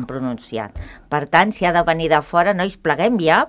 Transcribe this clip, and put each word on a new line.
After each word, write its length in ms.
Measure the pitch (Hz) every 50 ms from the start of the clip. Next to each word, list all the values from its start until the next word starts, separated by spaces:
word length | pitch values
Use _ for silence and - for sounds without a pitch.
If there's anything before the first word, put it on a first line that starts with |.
han 60 | 123 -
pronunciat. 600 | 127 131 131 127 120 113 - - - 110 107 101 - - - - - - - _
Per 180 | 147 147 143 -
tant, 240 | - 165 190 214 208
si 100 | - 190
ha 80 | 175 170
de 120 | 170 170
venir 240 | 170 165 165 165 160
de 100 | 156 151 147
fora, 300 | - - 170 175 196 202
nois, 240 | 180 180 196 190
pleguem 440 | - - 160 147 139 175 240 254 208
ja, 240 | 170 156 165 208 294